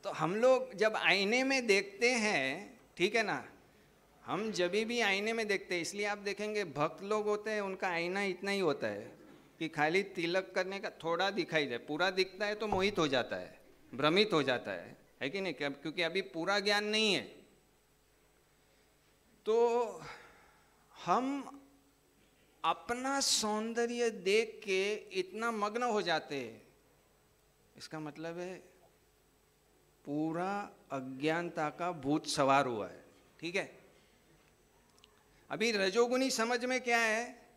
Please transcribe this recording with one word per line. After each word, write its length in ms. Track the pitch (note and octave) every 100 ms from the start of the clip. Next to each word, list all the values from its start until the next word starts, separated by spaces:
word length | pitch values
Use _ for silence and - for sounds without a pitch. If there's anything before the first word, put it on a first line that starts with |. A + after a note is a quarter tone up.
तो 60 | G3
हम 260 | D#3 D#3+ G3+
लोग 380 | B3 C4 B3+
जब 220 | G3 G#3+ F#3+
आईने 480 | E3 F#3 G3 A#3+
में 240 | C4 C4+ A#3+
देखते 440 | G3 G3+ - A#3+
हैं, 680 | B3+ G#3+ F3+ C3 D3 G#3 - - -
ठीक 180 | F3+ A3+
है 80 |
ना, 280 | G#3+ D3 A2+ - - - - _ _ - -
हम 260 | D3+ A3
जब 200 | F3+ F3
भी 300 | G3 A3 A#3+
आईने 320 | G#3+ G3 G#3
में 140 | A3+ G#3+
देखते 280 | G3 - F3+
हैं, 60 |
इसलिए 240 | D#3+ G3+ G3+
आप 120 | G3+
देखेंगे 460 | G3+ G3 G#3+ G#3+
भक्त 400 | F#3+ C3+ D#3 E3+
लोग 220 | G3 G#3+ G#3
होते 260 | G#3 G#3
हैं, 100 | G#3+
उनका 260 | G3 F#3+ G3
आईना 360 | E3+ E3+ F#3+
इतना 280 | G3+ F3+ G3
ही 80 | G3
होता 280 | F3 C#3 A2
है 300 | G2+ A2+ - - - - -
कि 100 | D#3+
खाली 340 | D3+ D3+ F3+
तिलक 480 | G3 - E3+ F#3 F#3 G3
करने 240 | F#3 G3
का 100 | G3+
थोड़ा 420 | - D#3+ E3+ F#3+
दिखाई 340 | G3+ - D#3+ C#3+
दे, 120 | A#2+
पूरा 340 | - D3+ F3+
दिखता 340 | F#3 F#3 F#3 G#3
है 100 | G#3
तो 120 | A3
मोहित 320 | F#3+ F#3+ G3+
हो 80 | D#3
जाता 280 | C3 A2+ F#2+
है, 260 | F2 - - - -
भ्रमित 360 | A#2+ D3 F3 G#3+
हो 100 | E3+
जाता 280 | C3 B2 -
है, 260 | F#2 G2+ - - _
है 80 | C3
कि 120 | G3
नहीं? 120 | F#3+
क्या-, 280 | D3+ C#3+ C3+
क्योंकि 200 | D#3+ D#3
अभी 200 | E3 F3
पूरा 380 | F#3+ E3 E3+ G3+
ज्ञान 260 | G3+ G#3 G#3
नहीं 280 | G#3+ A3
है। 100 | E3+ G2 - - - _ _ _ _ _ _ _ _ _ _ _ _ _ _ _ _ _ _ -
तो 360 | A3+ A#3 A#3+ A3+ F3 D3+ - - - - - _ _ _ - -
हम 520 | F#3 C4 C#4 B3 - - _ _ _ _ _ _ _ _ _ D#3+
अपना 540 | E3+ - A#3+ B3+ C#4
सौंदर्य 880 | B3+ - G#3+ G#3+ A3 A#3 A#3+ A#3+ A#3+
देख 520 | G#3+ F#3 G#3 A3+ -
के 300 | G#3+ F#3+ G3
इतना 580 | G#3+ - F#3+ F3+ G#3 A#3
मग्न 320 | A3 G#3 A3
हो 180 | B3 G#3+
जाते 340 | F3 D#3+ D#3 C#3+
हैं, 320 | A#2+ A2 - _ _ _ _ _ _ _ _ _ _ -
इसका 220 | - D#3+
मतलब 380 | D3+ D3 D#3+ E3+
है 180 | F3+ F#3 - - - _ _ _ _ _ _ _ _ _ _ _ -
पूरा 680 | D3 D#3 E3 F#3 G3+ G#3 - -
अज्ञानता 800 | C3+ C3 C3 D3+ D#3+ F3 E3+ D3+
का 220 | D3 F3
भूत 360 | F3 C3+ D3+ D3+
सवार 380 | - C3+ C#3 C3
हुआ 220 | A#2 F#2
है, 180 | - - - - _
ठीक 160 | E3 F#3
है? 260 | E3+ - - - _ _ _ _ _ _ _ _ _ - - _ _ _ _
अभी 220 | D3 A3+
रजोगुणी 600 | G#3+ F#3+ G3 A#3+ B3+ C4
समझ 340 | C4 A3+ B3 B3
में 160 | B3+
क्या 180 | A#3+ A#3
है? 420 | A3+ A3 A#3+ B3+ -